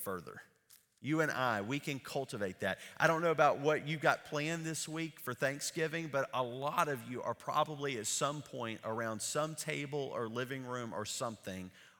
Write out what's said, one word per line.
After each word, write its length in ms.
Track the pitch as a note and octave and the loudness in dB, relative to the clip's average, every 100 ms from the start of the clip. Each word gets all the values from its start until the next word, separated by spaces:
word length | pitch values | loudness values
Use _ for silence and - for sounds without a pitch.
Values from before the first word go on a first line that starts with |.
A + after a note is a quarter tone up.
further. 360 | G2+ F#2 D2 - - _ _ - _ _ | -6 -6 -8 -16 -18 _ _ -20 _ _
You 200 | C3 D#3+ | 0 2
and 80 | D3+ | 2
I, 280 | - B2+ G#2+ | 4 2 2
we 200 | G2+ C#3+ | 0 -2
can 180 | - C3+ | -2 -6
cultivate 640 | - C#3+ C3 A2+ G2 - | -4 -4 -4 -2 -4 -2
that. 180 | G2 F#2 - - | -2 -2 -6 2
I 120 | D#3 | 4
don't 120 | E3 | 6
know 120 | E3+ | 4
about 260 | D#3 D3 C3+ | 6 6 6
what 300 | D3 D3+ C#3+ | 4 2 0
you 80 | D#3+ | 2
got 300 | D3+ - - | 4 4 0
planned 380 | D3 D3+ E3+ | -2 0 -2
this 240 | D#3+ D#3 - | -2 -4 -4
week 300 | D#3+ E3 - | -4 -6 -6
for 160 | - | -6
Thanksgiving, 760 | A#2+ C3+ C#3 - E3+ D#3+ E3 D#3+ | 0 0 2 -4 0 0 -2 0
but 180 | B2 A2 | 0 2
a 100 | B2 | 0
lot 440 | B2 B2+ C#3+ E3+ D#3 | 0 -2 0 2 2
of 140 | C3 A#2 | 0 -4
you 100 | B2 | -4
are 120 | - | -2
probably 640 | A#2 - D3 D3+ C#3+ C#3+ A#2+ | -4 0 2 2 0 -2 -2
at 80 | - | -2
some 360 | - C#3+ D3 | 0 0 0
point 380 | - C3 A2+ A2 | -6 -6 -4 -4
around 360 | A2 A2+ A2+ G#2+ | -2 -2 -2 -2
some 340 | - D3+ D#3 D#3 | -2 0 -2 -2
table 560 | - C#3+ C#3+ D3 C3+ | -4 -4 -4 -4 -2
or 140 | - A2+ | -4 -2
living 360 | A#2+ B2+ C3+ | -2 -4 -4
room 280 | B2 B2 A#2 | -4 -4 -4
or 100 | F2+ | -4
something 680 | G#2 - B2 A2 G2+ F#2 F#2 - - - | -4 -4 -4 -4 -6 -6 -8 -14 -20 0